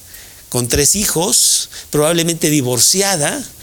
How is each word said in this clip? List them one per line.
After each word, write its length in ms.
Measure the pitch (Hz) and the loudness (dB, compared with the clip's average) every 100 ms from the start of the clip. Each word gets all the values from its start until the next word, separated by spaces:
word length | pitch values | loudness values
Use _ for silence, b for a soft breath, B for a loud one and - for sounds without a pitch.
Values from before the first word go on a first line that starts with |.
| B B B B - | B B B B -8
con 180 | 123 120 | -4 0
tres 280 | 143 139 196 | 2 2 0
hijos, 760 | 214 156 190 - - - - B - | -2 -2 0 2 2 0 -4 B -4
probablemente 580 | 151 151 170 165 165 165 | 0 2 2 0 0 2
divorciada, 920 | 151 123 123 - 190 196 185 151 277 - B | 2 2 2 2 2 0 0 -2 -4 -8 B